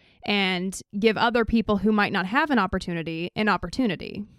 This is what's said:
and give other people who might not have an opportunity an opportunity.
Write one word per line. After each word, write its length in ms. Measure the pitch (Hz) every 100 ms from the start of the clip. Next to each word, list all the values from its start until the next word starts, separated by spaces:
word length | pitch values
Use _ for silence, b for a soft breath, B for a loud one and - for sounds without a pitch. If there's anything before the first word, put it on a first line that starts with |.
| b b
and 560 | - 202 190 180 190 - - 202
give 200 | 220 208
other 260 | 240 233
people 340 | 226 233 220 208
who 140 | 202
might 200 | 214 190
not 120 | 202 185
have 240 | 254 311
an 80 | 247
opportunity 720 | 185 190 - 170 160 160 175 -
an 120 | 214
opportunity. 760 | 180 175 - 247 160 - - 208